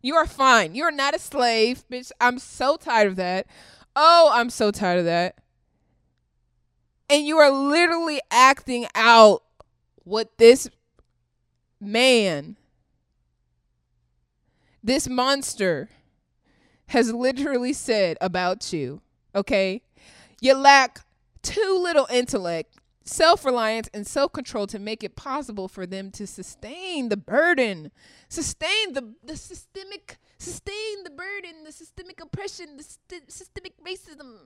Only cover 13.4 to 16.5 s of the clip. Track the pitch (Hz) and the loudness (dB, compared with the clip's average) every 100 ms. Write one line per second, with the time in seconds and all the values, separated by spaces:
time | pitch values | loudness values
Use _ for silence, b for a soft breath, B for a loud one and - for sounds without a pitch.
13.4 | _ _ _ _ _ _ _ _ _ _ | _ _ _ _ _ _ _ _ _ _
14.4 | _ _ _ _ 214 262 - 254 254 277 | _ _ _ _ -2 -2 -2 -4 -2 -2
15.4 | 262 - 190 151 190 _ _ _ _ _ | -4 -4 -4 -4 -8 _ _ _ _ _
16.4 | _ | _